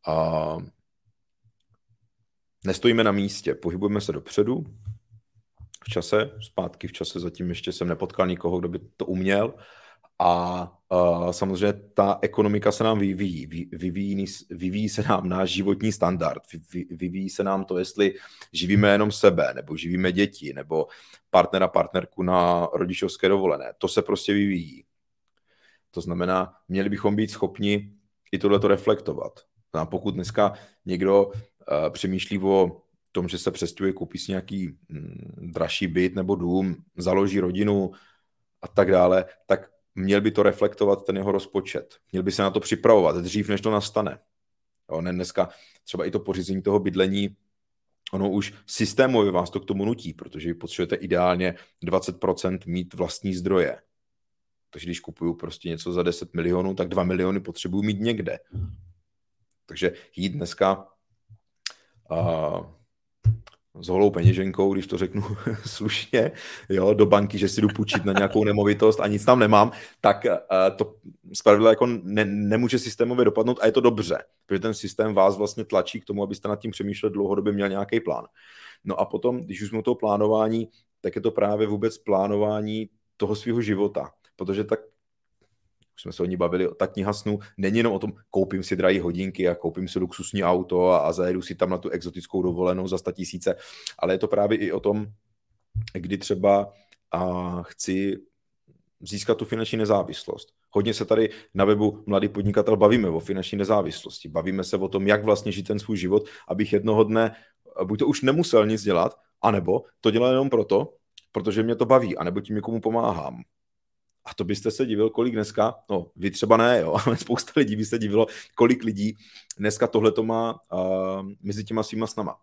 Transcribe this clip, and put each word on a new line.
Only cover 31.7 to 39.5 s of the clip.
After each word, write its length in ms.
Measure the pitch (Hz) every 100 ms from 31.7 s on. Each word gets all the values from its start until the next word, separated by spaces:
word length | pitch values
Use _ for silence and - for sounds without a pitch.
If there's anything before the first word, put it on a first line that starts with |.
| 73 78
přemýšlí 500 | 76 92 95 - 98
o 420 | 95 98 87 - _ _ _
tom, 160 | - 87
že 100 | 90
se 140 | -
přestěhuje, 420 | - 82 - 98
koupí 240 | 92 85 95
si 140 | -
nějaký, 460 | 95 92 98 87 - _
mm, 600 | 76 82 85 - - 85
dražší 360 | 82 80 - 95
byt 280 | 82 90 95
nebo 200 | 92 98
dům, 400 | 87 92 95 82 _ -
založí 420 | 90 95 98 98
rodinu 520 | 90 92 104 101 92 - _ _ _ _ _ _
a 60 | -
tak 240 | - 95
dále, 340 | 92 90 92 92 -
tak 260 | -